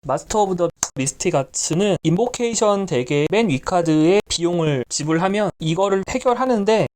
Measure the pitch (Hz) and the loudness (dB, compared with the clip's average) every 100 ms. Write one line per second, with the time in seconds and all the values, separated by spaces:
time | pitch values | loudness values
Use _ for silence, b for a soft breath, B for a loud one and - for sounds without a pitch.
0 | 139 139 - 220 202 180 170 - - - | -4 -6 -2 0 0 0 -2 -2 -8 -4
1 | 131 - 190 156 135 - - 160 208 175 | -6 -2 -2 -2 -2 -6 -4 0 0 0
2 | 160 175 247 - 233 226 214 202 190 135 | 0 0 0 -2 -4 0 0 0 -2 -2
3 | 131 147 151 190 226 135 - 196 160 156 | 0 0 0 0 0 0 0 0 2 4
4 | 160 196 - - 170 175 156 139 120 - | 4 4 0 -4 -2 0 0 0 -4 -6
5 | 147 160 190 202 202 - 160 170 196 196 | -2 0 0 0 -2 -2 -2 0 0 0
6 | 190 254 254 226 262 233 202 220 147 | -2 -2 0 0 0 2 2 2 0